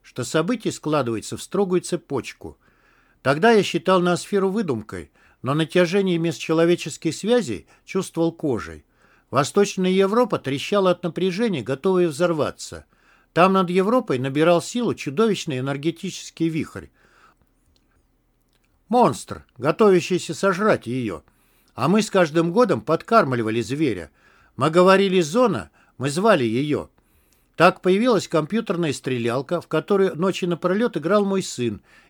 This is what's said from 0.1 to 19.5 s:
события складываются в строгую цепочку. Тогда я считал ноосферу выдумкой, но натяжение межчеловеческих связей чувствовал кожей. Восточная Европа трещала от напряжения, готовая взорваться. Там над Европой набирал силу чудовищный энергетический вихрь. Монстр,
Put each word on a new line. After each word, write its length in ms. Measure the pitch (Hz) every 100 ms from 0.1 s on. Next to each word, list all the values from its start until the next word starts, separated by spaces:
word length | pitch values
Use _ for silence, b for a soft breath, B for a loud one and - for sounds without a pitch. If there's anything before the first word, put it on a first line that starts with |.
| -
события 480 | 120 160 175 240 165
складываются 640 | - 151 151 120 107 - -
в 60 |
строгую 380 | - 190 185 180
цепочку. 760 | - 170 - 127 - - 78 - b b b b b b
Тогда 300 | 131 147 226
я 100 | 214
считал 380 | 175 165 185 185
ноосферу 500 | 175 170 - 196 190
выдумкой, 600 | 208 170 110 - 90 73 b b b
но 120 | 123
натяжение 640 | 151 156 180 170 202 190 170
межчеловеческих 960 | 165 156 - 160 170 170 156 - 160
связей 520 | - 202 247 139 90 - b
чувствовал 460 | - 190 - 165 165
кожей. 540 | 165 151 107 82 78 _ b b b b
Восточная 600 | 123 147 202 202 190 185
Европа 480 | 185 196 226 254 151
трещала 520 | 135 135 - 202 185
от 120 | 175
напряжения, 600 | 170 165 190 180 240 151
готовая 460 | 131 135 196 180 175
взорваться. 760 | 139 175 156 101 - - 82 - b b b b
Там 220 | 165 190
над 140 | 190 175
Европой 480 | 185 190 254 240 131
набирал 440 | 135 143 165 170
силу 320 | - 247 208
чудовищный 640 | 123 147 135 226 180 160 127
энергетический 880 | 135 139 165 160 185 - - - 165
вихрь. 380 | 160 - 95 82 b b b b b _ _ _ _ _ _ _ _ _ _ _ _ _ _ -
Монстр, 560 | 247 175 - - 90 -